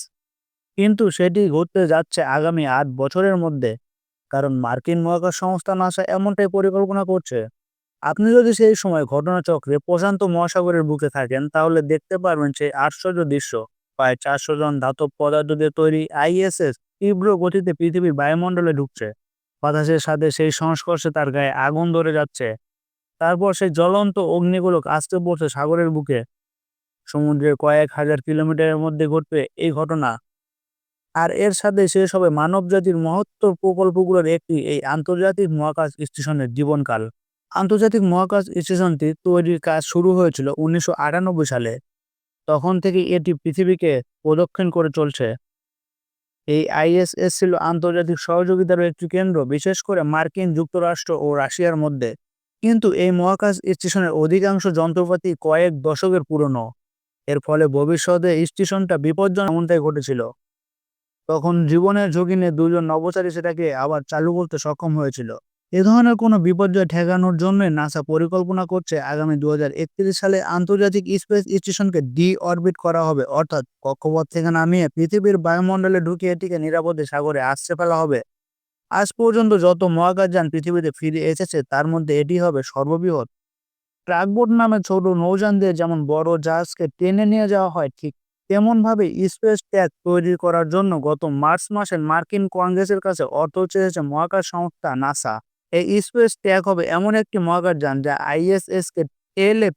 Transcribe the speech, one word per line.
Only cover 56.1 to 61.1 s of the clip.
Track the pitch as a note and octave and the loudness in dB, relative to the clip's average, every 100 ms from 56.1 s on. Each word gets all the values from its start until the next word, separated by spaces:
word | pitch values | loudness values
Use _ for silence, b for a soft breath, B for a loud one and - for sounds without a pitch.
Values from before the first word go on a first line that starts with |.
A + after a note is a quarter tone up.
| F#3 D3 | 0 0
পুরনো। | D#3 D3 C3 A2+ - _ _ _ _ - | 0 0 -2 -6 -12 _ _ _ _ -6
এর | C#3+ - | -4 0
ফলে | D3+ D#3 C#3 | 2 4 2
ভবিষ্যতে | D3 E3 - F3 F3+ D#3+ E3 | 0 0 2 2 2 2 0
স্টেশনটা | - G3 G3 F#3+ E3 D3 | -2 -2 0 0 0 0
বিপজ্জনক, | D#3+ G3 F#3 G3 | 0 0 0 0
এমনটাই | E3 E3+ E3+ D3+ | 0 2 2 0
ঘটেছিল। | D3 C3+ B2+ A2+ - _ _ _ _ _ _ _ | -2 -4 -4 -6 -10 _ _ _ _ _ _ _